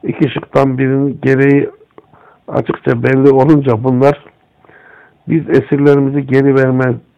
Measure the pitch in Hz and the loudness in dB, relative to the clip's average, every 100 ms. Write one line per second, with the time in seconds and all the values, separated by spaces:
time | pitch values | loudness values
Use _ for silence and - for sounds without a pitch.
0 | 180 - 147 147 - 139 135 127 135 135 | -8 -4 -4 -6 -4 -2 0 -2 -2 -2
1 | 139 - 135 131 139 143 - - _ - | -2 -4 -2 0 2 2 0 -10 _ -20
2 | _ _ _ _ - - 113 - 131 120 | _ _ _ _ -6 -6 -4 -6 -4 -2
3 | 123 135 139 135 135 151 135 110 131 123 | 0 2 2 4 4 2 2 -2 0 2
4 | 139 147 - _ _ _ _ - - - | 2 0 -10 _ _ _ _ -20 -20 -20
5 | - _ - 165 - 135 - 143 143 143 | -20 _ -4 -4 0 -2 0 0 2 2
6 | 139 139 135 131 139 135 131 127 127 123 | 0 -4 -2 0 2 2 2 0 -2 -4
7 | _ | _